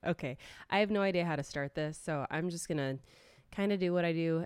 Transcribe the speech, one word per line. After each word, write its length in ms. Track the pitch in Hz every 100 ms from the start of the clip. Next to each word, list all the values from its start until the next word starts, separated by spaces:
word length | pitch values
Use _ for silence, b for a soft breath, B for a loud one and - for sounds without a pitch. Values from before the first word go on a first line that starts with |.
| -
Okay. 320 | 170 143 131 B B B
I 100 | 196
have 120 | 208
no 100 | 208
idea 220 | 196 180
how 120 | 175 151
to 60 |
start 320 | 139 147 139 -
this, 220 | 151 156
so 280 | - 151 131
I'm 200 | 156 175
just 180 | 170 -
gonna 300 | 160 135 135 B B B B B
kinda 260 | - 202 202
do 160 | 180
what 100 | 180
I 80 | 170
do 320 | 165 165 160